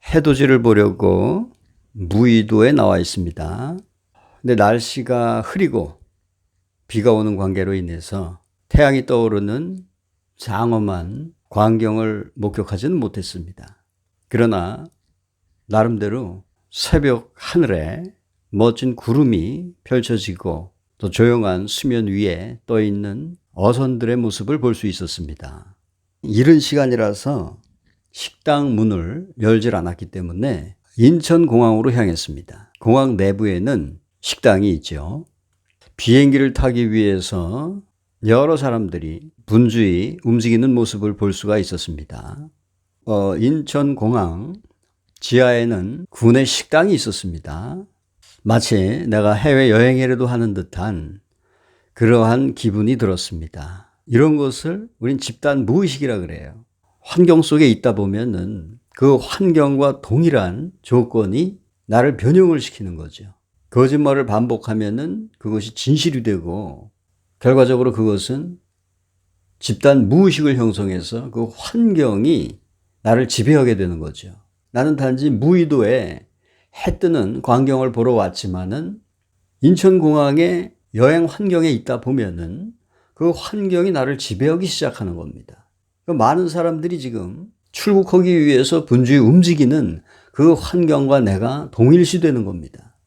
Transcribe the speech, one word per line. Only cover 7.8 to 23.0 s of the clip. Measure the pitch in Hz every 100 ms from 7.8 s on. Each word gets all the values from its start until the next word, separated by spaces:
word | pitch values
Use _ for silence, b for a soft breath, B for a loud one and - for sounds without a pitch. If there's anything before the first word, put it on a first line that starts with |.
| 87 85 - 98 90 90 _ _ _
태양이 | 147 143 135 131
떠오르는 | 123 113 104 101 120 170 190 - _ _ _ _ _
장엄한 | - 104 120 113 104 90 85 120 160 _ _
광경을 | 104 110 113 110 110 110 107 -
목격하지는 | - 104 98 98 95 131 180
못했습니다. | 107 101 90 90 85 - - _ _ _ _ _ _
그러나 | 113 117 98 87 123 160 _ _ _ _ _ _ _ _
나름대로 | 107 117 110 101 120 104 92 _ _ _
새벽 | - - 160 143 117 -
하늘에 | _ - 175 139 90 78 123 185 _ _ _ _
멋진 | 101 117 117 131
구름이 | 117 - 127 139 101 87 151 180 _
펼쳐지고 | - 127 117 113 101 87 95 76 92 _ _ _
또 | 101
조용한 | - 120 120 104 92 101
수면 | - 139 120 104
위에 | 98 104 85 104 120 -
떠있는 | 113 107 101